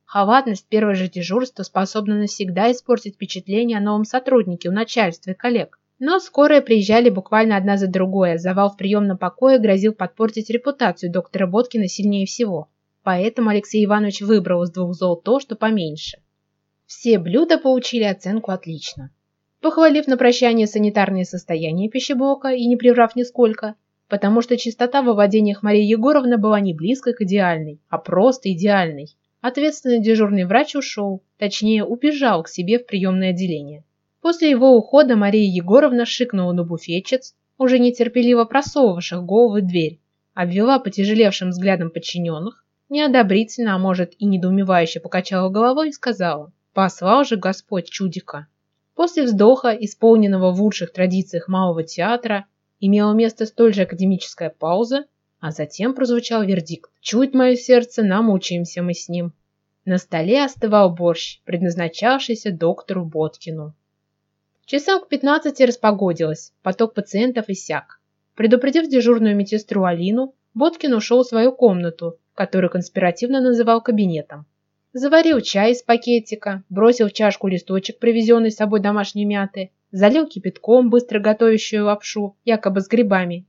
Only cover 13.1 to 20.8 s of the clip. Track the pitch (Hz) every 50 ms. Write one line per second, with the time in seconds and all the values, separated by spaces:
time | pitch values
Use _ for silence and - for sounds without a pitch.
13.1 | 185 180 190 226 226 - 233 220 208 208 202 - - 214 208 196 208 208 208 202
14.1 | 196 - 202 202 220 208 180 175 180 175 175 175 170 185 180 175 180 170 190 180
15.1 | 175 170 - - 240 277 277 - 226 - 226 220 220 208 170 156 147 156 - -
16.1 | - - _ _ _ _ _ _ _ _ _ _ _ _ _ _ - - - 240
17.1 | 226 190 165 170 175 254 330 330 330 - - 269 262 254 254 - - 240 214 202
18.1 | 190 196 - 180 202 226 214 - 190 185 - 170 160 147 - - - - 135 131
19.1 | _ _ _ _ _ _ _ _ _ _ - 320 311 320 320 311 285 302 294 269
20.1 | 262 247 262 240 247 - 254 240 233 226 214 214 - 214